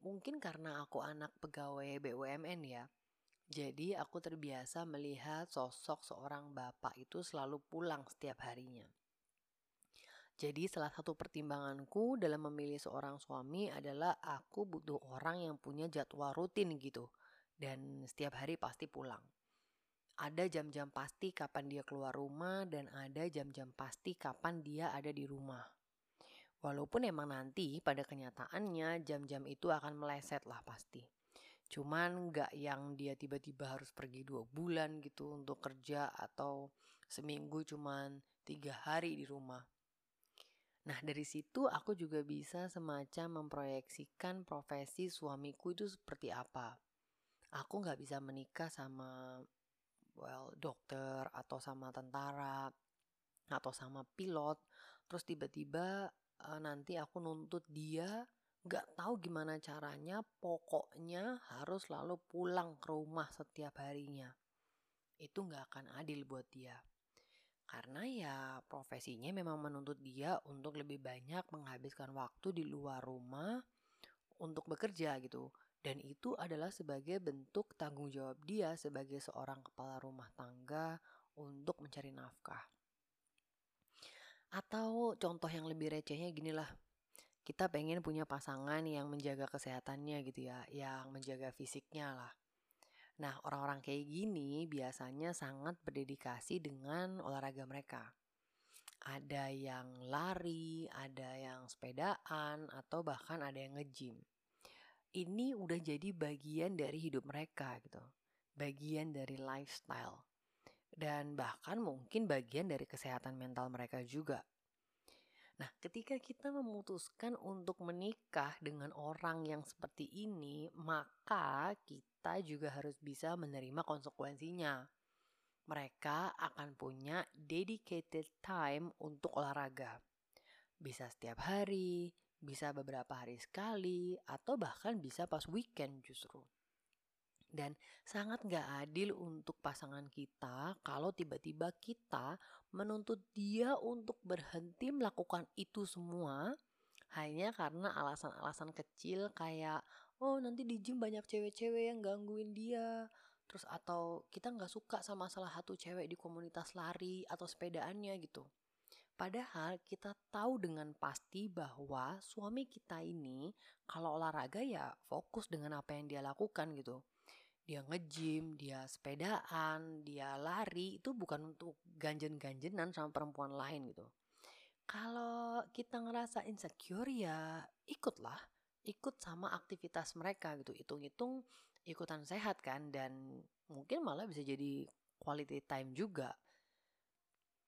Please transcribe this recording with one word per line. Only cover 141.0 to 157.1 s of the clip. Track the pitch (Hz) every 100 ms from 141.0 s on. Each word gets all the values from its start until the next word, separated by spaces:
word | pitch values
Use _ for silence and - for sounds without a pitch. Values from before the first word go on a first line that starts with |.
| 170
tiba-tiba | 196 165 135 - 151 170 -
kita | - 233 _ 131 127 180 - - -
menuntut | 185 202 214 208 220 - -
dia | 202 214 240 269
untuk | 233 240 220 -
berhenti | 185 180 - 170 175 175 254
melakukan | 285 226 - 175 175 170 -
itu | 190 -
semua | 196 - 175 175 160 135 175 294 _ _ _ - - -
hanya | 151 151 202
karena | 233 156 160 190
alasan-alasan | - 143 143 151 - - 151 160
kecil | 156 151 - 170 185 202 -
kayak, | 165 160 156 156 - - - _
"Oh, | 269 269
nanti | 247 240
di | 240 226
gym | 196 254
banyak | 226 214 208
cewek-cewek | 214 208 - 233 233 233
yang | 233
gangguin | 202 202 208 214 214 208
dia." | 220 233 226 226 226 - - - -
Terus | 190 -
atau | 170 - 175 170 170 -
kita | - 247
nggak | 240 180
suka | 220 - -
sama | - 196 185
salah | 196 185
satu | 165 - 190
cewek | 170 180 160
di | 175
komunitas | 170 165 170 170 165
lari | 180 165 175 185